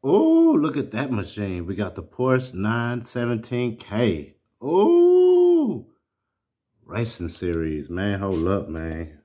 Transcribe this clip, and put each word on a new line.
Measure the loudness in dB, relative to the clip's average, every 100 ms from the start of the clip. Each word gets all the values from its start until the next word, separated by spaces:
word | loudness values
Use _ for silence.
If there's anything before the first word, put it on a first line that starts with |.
Ooh, | 2 4 6 6 6 4
look | 0 -2
at | -6
that | -4 -4
machine. | -4 -6 -6 -6 -6 -6
We |
got | -6 -6
the | -8
Porsche | -16 -4 0 0 -2
nine | -4 -2 -2 -2 -6
seventeen | -8 -6 -2 -4 -4 -4 -4 -6
K. | -8 0 0 0 -8 _ _ _
Ooh, | -2 2 4 6 6 6 6 6 4 4 0 -4 -12 _ _ _ _ _ _ _ _ _ _
racing | -6 -6 -6 -10
series, | -6 -4 -2 -4 -6 -8
man. | -4 -4 -2
Hold | -2 -2 0
up, | -2 -4
man. | -8 -8 -8 -10 -16